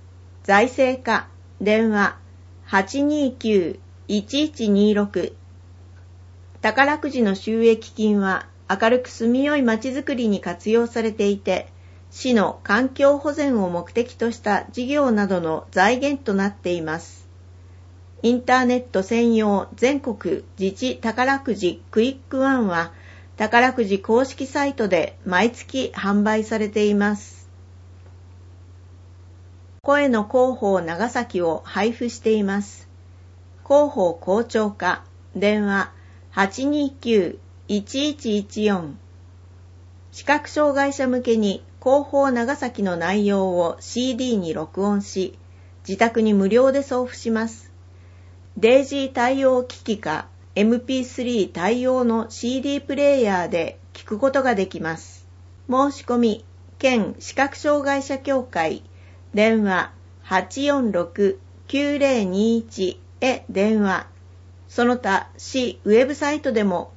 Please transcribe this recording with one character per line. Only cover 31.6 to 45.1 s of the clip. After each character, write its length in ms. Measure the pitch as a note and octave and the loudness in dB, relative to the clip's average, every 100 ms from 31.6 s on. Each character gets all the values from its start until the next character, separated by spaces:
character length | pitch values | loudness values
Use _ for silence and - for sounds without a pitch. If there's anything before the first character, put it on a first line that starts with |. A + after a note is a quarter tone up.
| - | -4
配 260 | F#3+ A3 | -2 -2
布 160 | A#3 A#3+ | -2 -8
し 100 | - | -4
て 140 | A3 | 0
い 100 | A3 | 0
ま 200 | G3 G3+ | 0 -2
す。 260 | G3+ - - - - - - - - - | -6 -14 -20 -20 -20 -20 -20 -20 -20 -20
広 300 | - C#4+ D4 | 2 4 4
報 260 | C#4 F3+ E3+ | 2 0 0
広 240 | - G3+ A#3 | 0 0 2
聴 220 | A3+ G#3 | 0 0
課、 340 | G3+ F3+ - - - - | -2 -2 -2 -8 -20 -14
電 320 | F#3 G3+ G#3+ G3+ | -2 0 2 0
話 260 | G3 F#3 - - - - | 0 -2 -10 -20 -20 -10
八 340 | - G3 A3 | -2 -2 0
二 260 | C#4 D4 C#4 | -2 0 -2
九 460 | - A#3 A3 E3+ - - - - | -4 0 2 0 -6 -18 -20 -6
一 400 | G3+ G3+ C4+ D4 | -6 -4 -4 -4
一 300 | D4 A#3 G#3 | -4 -4 -4
一 260 | G3+ A3 | -4 -2
四。 320 | G#3 F#3+ D#3 A2+ - - - - - - - - - - - | 0 0 -4 -12 -20 -20 -20 -20 -20 -20 -20 -20 -20 -20 -20
視 120 | - | -10
覚 240 | - C#4+ C#4+ | -2 -2 0
障 260 | D4+ D4 | 0 2
害 200 | C#4 C#4 | 2 0
者 120 | C#4 C4 | 0 -2
向 140 | B3 | 0
け 160 | B3 A3+ | 0 2
に 260 | G3+ F#3+ - - B3+ | 0 -2 -10 -6 0
広 220 | C#4 C#4+ | 2 2
報 240 | C#4 C#4 | 0 2
長 240 | A#3+ A#3 - | 0 -2 -4
崎 260 | B3+ A#3+ | -6 -4
の 140 | G3 E3+ | -4 -2
内 320 | E3+ G3+ G3+ | -2 0 2
容 220 | G3 F#3+ | 2 0
を 260 | F3 E3+ - | 0 -2 -4
シ 360 | - A#3 B3+ | -8 -4 -4
ー 20 | A#3+ | -2
デ 80 | |
ィ 80 | B3+ | -2
ー 40 | A3 | -2
に 140 | E3+ | -2
録 300 | D3+ D#3 - | -6 -6 -4
音 200 | G3+ G3+ | -2 -2
し、 360 | G3+ | -4